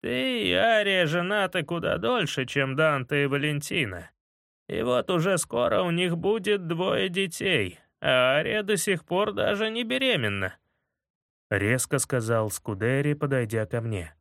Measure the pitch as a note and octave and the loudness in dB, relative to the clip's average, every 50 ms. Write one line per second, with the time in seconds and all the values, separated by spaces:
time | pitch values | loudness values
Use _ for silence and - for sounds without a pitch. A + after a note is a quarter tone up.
0 | - - - B3+ C4 C4 B3+ A#3+ G#3 F3+ F3+ F#3 G3+ A3+ A3+ G#3+ G#3 G3 G3 F#3 | -4 -4 -4 -2 -2 -2 -2 0 0 2 4 4 4 4 4 4 4 2 2 2
1 | F3 D3+ D#3 F3+ F3 F#3 G#3 G#3+ G3 F#3 - F#3 D3+ - E3+ E3+ E3 - - E3+ | 2 2 2 0 0 0 0 0 0 0 0 -4 -2 -2 -4 -2 0 -2 -2 0
2 | F3+ A#3 B3 A#3+ F3 C#3+ - - C3 B2 - C#3+ C#3 C3+ C3 C3+ D#3 D#3 D3 C3+ | 0 0 0 0 0 -2 -2 -4 -4 -2 0 0 0 0 2 2 2 2 2 0
3 | B2+ - D3+ C#3+ C#3+ C#3 C3+ C#3+ C#3+ D3+ D3 D3 D3 - G#3 F3+ C#3 G#2 F#2 F2 | -2 -2 0 0 2 2 0 0 0 0 -2 -2 -4 -4 -2 -2 -2 -2 -4 -10
4 | F2 - _ _ _ _ _ _ _ _ _ _ _ - - F2 A2+ B2 B2 B2 | -12 -16 _ _ _ _ _ _ _ _ _ _ _ -6 -4 -2 0 2 0 0
5 | - - F#3 F3 D#3+ G3 F#3+ E3+ - - - A#2+ B2 - - - F#3 F3 E3+ E3+ | 0 0 0 0 2 2 0 0 -2 -2 -2 0 2 2 2 2 2 2 0 0
6 | F3+ F3+ E3 E3 E3 G3 G#3+ A3+ F3+ G#3 G#3 G3+ F3+ D#3+ E3 D#3+ F3+ G3 - - | 0 0 -2 0 0 0 0 0 0 0 -2 -2 -2 -4 -4 -2 -2 -2 0 0
7 | F#3+ F#3+ F3 F#3+ G3 F3+ - - - G3 F3+ C3 G2+ F#2 - - _ _ _ _ | -2 -2 -2 -2 -4 -4 -4 -4 0 2 2 2 2 0 -4 -12 _ _ _ _
8 | - - C3 B2+ B2 B2+ C3+ D3 - F#3+ - G#3+ G#3 F#3+ G#3+ F3 - G#3+ F#3+ D#3+ | 0 2 4 4 4 4 4 2 2 0 -2 -2 0 0 -2 0 0 0 -2 -2
9 | - _ F3+ F#3 G#3 G#3+ G3+ G3+ - A3 G#3 G3+ A3 A3 A3 A#3 A#3+ A3 B3 C4 | -2 _ 0 0 0 0 0 0 0 0 0 0 -2 -4 -2 -4 -4 -4 -2 0
10 | C4+ C4 A#3 D#3+ A#2 G#2 G2+ G2 F#2+ F#2 - _ _ _ _ _ _ _ _ _ | 0 2 2 2 0 0 0 -2 -4 -4 -6 _ _ _ _ _ _ _ _ _
11 | _ _ _ _ _ _ _ _ _ _ G#2 G2 G2+ G#2+ B2 B2+ - - - C3+ | _ _ _ _ _ _ _ _ _ _ -2 0 2 2 2 0 0 -2 -2 -2
12 | - - - B2 A2 A2 A#2 A2+ A2 G#2+ - - _ - G#2 F#2+ G#2+ A#2 C3 C#3 | -2 0 -2 -2 0 0 0 0 0 -2 -4 -8 _ -8 -6 -2 0 0 0 2
13 | C#3+ D3 D3 D3 D3 C#3 C#3 C3 A#2+ G#2+ A2+ A2+ G#2+ - - A#2 A2+ A#2 A2 F#2+ | 2 0 0 0 -2 -2 0 -2 -2 -2 -2 -4 -2 -2 -4 -4 -4 -4 -4 -4
14 | E2+ D#2+ - _ | -6 -8 -14 _